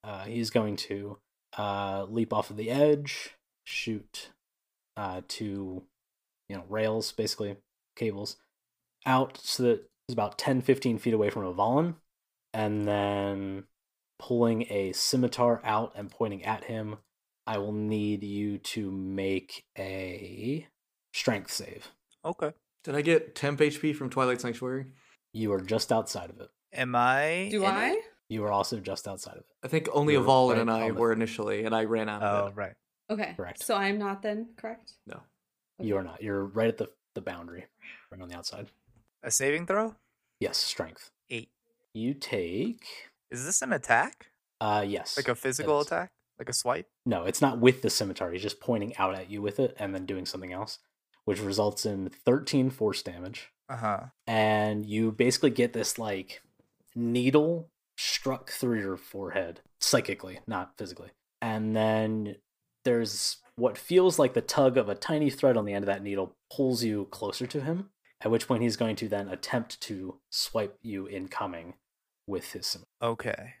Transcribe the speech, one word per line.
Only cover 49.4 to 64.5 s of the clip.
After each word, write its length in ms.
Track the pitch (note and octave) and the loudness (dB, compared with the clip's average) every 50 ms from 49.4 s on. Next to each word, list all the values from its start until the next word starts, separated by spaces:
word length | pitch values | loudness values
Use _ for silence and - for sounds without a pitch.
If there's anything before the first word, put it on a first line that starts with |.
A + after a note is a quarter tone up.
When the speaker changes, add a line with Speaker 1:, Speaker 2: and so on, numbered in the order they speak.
Speaker 1:
with 180 | G2+ G#2 G2 - | -4 -4 0 2
it 140 | C3 B2 - - | 0 0 0 -4
and 160 | G#2 G2 F#2+ | -6 -6 -6
then 120 | F#2+ F#2 | -6 -6
doing 180 | F#2 G2 F#2 F2+ | -6 -6 -6 -6
something 280 | - - F#2 F#2 F#2 F2+ | -6 -8 -8 -10 -8 -8
else, 240 | F#2 G#2+ - - - _ _ _ _ _ _ _ _ _ | -8 -8 -8 -10 -16 _ _ _ _ _ _ _ _ _
which 120 | - G2 G2 | -2 -2 0
results 440 | G#2 G2 G2 G#2 G#2 G#2 G2+ - - | 0 -2 2 2 2 2 2 0 -2
in 240 | A2 G2+ G2 F#2+ F2+ | -2 -2 -2 -6 -6
thirteen 640 | - - - - B2 D3 - - - C#3 C3 C3 | -8 0 4 4 4 4 2 0 2 2 2 2
force 320 | C3 - A2 G#2+ F#2 - | 2 2 0 0 0 -2
damage. 500 | - F#2+ F2 F2 F2+ F#2+ - - - - _ _ _ - | -6 -8 -10 -10 -12 -12 -12 -12 -16 -18 _ _ _ -12
Speaker 2:
Uh-huh. 380 | C3 A#2+ A2+ G#2+ G2+ F#2+ - B2+ _ _ _ | -10 -4 -2 -2 -2 -2 -6 -12 _ _ _
Speaker 1:
And 600 | - A2+ A2+ G#2+ A2 G#2+ G#2+ G#2+ G#2+ G#2+ G#2 G#2 | -2 2 4 4 4 4 4 2 2 0 -2 -4
you 260 | G#2 G#2 G#2+ A2+ A2 | -2 0 2 2 2
basically 380 | G#2+ - A#2+ B2+ B2 - - C#3+ | 4 4 4 4 4 4 4 4
get 220 | A#2 - A#2+ A#2 - | 4 4 2 2 2
this, 240 | A#2 G#2+ - - - | -2 -2 -2 -4 -4
like, 440 | A2+ G#2+ G2+ G2 F#2+ - - - _ _ _ _ _ _ _ _ _ _ _ | -4 -4 -4 -4 -6 -10 -16 -18 _ _ _ _ _ _ _ _ _ _ _
needle 760 | A#2 A#2 A#2 A#2+ B2 B2 C3 C3+ D3+ D3+ E3 E3+ E3+ E3 - _ _ _ _ _ | -2 0 2 2 4 4 6 6 6 6 6 0 -2 -4 -12 _ _ _ _ _
struck 540 | - - - - - - C3+ C3 B2+ - - | -6 -4 -2 -2 -2 -2 -2 -4 -4 -8 -10
through 300 | - - - B2 A#2 A2 | -6 -2 0 0 0 0
your 160 | G2 G2 F#2+ | 0 -2 -6
forehead, 640 | F2 - - - G2 G2 F2 - G2 F2+ E2+ E2+ - _ _ _ _ | -6 -10 -14 -10 -10 -8 -4 -4 -4 -4 -4 -8 -14 _ _ _ _
psychically, 600 | - - - B2 - - - - - F2+ F#2 - - | 0 2 4 2 2 0 -6 -6 -8 -14 -16 -14 -10
not 300 | - A2 F#2 F2+ - _ - | -6 -6 -6 -6 -8 _ -14
physically. 320 | A2 F2+ F2 - F2 - _ _ _ _ _ _ | -14 -12 -12 -16 -18 -20 _ _ _ _ _ _
And 340 | A2+ A2+ A2 A2 A2 G#2+ A2 | -4 -4 -2 -2 -2 0 2
then 600 | A2+ A2+ A2 A2 A2 A2 G#2+ A2 A2 G#2 G#2 G2+ - _ _ _ _ _ _ _ _ _ | 2 4 4 4 2 2 0 -2 -2 -4 -6 -8 -12 _ _ _ _ _ _ _ _ _
there's 540 | C3 A#2+ A#2 A#2 G#2 G#2 G#2+ - - - - _ - _ | 2 2 2 2 -2 -4 -4 -4 -4 -4 -6 _ -20 _
what 220 | - A#2+ B2 - - | 0 0 0 0 -2
feels 400 | - - F3 F3+ F#3 F#3 E3+ - | -4 4 6 6 8 8 6 6
like 160 | D3 B2+ - | 4 4 4
the 60 | A#2 | 0
tug 360 | - - | 0 2